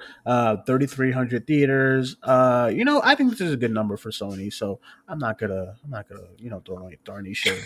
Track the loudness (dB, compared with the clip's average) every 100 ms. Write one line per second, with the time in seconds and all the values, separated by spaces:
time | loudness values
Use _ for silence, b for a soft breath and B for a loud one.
0 | B B 0 2 2 0 0 0 0 0
1 | 0 0 -2 -2 0 2 4 4 4 2
2 | 0 -6 2 6 6 4 2 2 2 4
3 | 4 4 2 0 -2 0 -2 0 -2 -4
4 | -8 -10 -8 -8 -10 -6 -6 -6 b b
5 | -12 -6 -4 -4 -4 -4 -6 -12 -12 -12
6 | -12 -18 -20 -18 -14 -14 -12 -14 -14 -18
7 | -16 -12 -10 -4 -2 -4